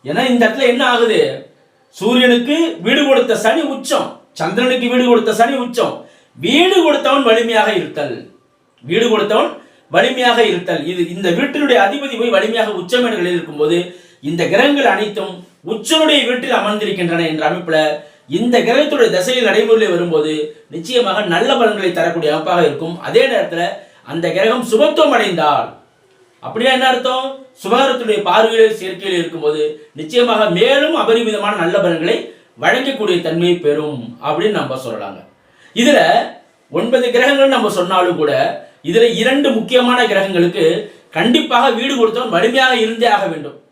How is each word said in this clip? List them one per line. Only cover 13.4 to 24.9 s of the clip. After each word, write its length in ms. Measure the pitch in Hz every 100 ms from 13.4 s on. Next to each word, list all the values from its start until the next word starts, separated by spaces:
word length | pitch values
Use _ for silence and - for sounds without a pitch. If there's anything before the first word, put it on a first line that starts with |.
| 156 147 151 170 180 - - _ 139
இந்த 120 | 170 156
கிரகங்கள் 400 | 202 277 277 240
அனைத்தும் 400 | 202 214 - - 180 - _ 165
உச்சனுடைய 460 | 220 - 320 311 285 233
வீட்டில் 280 | 247 262 208
அமர்ந்திருக்கின்றன 680 | 202 214 202 180 170 170 160
என்ற 140 | 156 151
அமைப்புல 300 | 175 170 156 151 - - _ _ 165
இந்த 160 | 240 233 220
கிரகத்துடைய 420 | 262 294 277 226
தசையில் 340 | 180 233 254 220
நடைமுறையில் 440 | 208 233 220 202
வரும்போது 380 | 175 175 156 151 151 151 - _
நிச்சயமாக 500 | 160 165 247 202 190 180
நல்ல 160 | 170 262 247
பலன்களை 300 | 226 208 185
தரக்கூடிய 400 | 170 170 170 151
அமைப்பாக 320 | 156 165 170 147
இருக்கும். 280 | 139 165 170 -
அதே 160 | 226 269
நேரத்துல 320 | 214 - 170 185 - - _ -
அந்த 120 | 160 170 180
கிரகம் 320 | 220 247 214
சுபத்துவம் 440 | 220 311